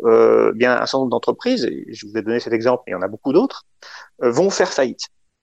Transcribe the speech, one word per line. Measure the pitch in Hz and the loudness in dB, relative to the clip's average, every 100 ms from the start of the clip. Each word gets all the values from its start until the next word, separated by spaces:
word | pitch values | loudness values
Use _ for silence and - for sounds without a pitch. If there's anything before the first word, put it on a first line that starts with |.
| 117 | 4
euh, | 113 113 113 113 110 | 6 6 6 4 2
bien, | 123 | 2
un | 120 117 | 0 0
certain | 135 | -2
nombre | 127 | -2
d'entreprises, | 117 - - 240 254 120 | -2 -2 -4 -2 -2 -2
et | - - | -6 -12
je | 110 104 | -16 -10
vous | 110 | -6
ai | |
donné | 104 120 | -4 -4
cet | 117 | -2
exemple, | 113 120 123 - | -2 0 -2 -2
mais | |
il | 90 | -6
y | |
en | |
a | 95 | -6
beaucoup | 110 139 | -6 0
d'autres, | 151 269 - - _ - - - - | 0 0 -4 -20 _ -20 -20 -20 -4
euh, | 123 | -2
vont | 120 190 | 2 0
faire | 190 180 | 0 -2
faillite. | - 127 113 - _ _ _ | 0 -2 -4 -14 _ _ _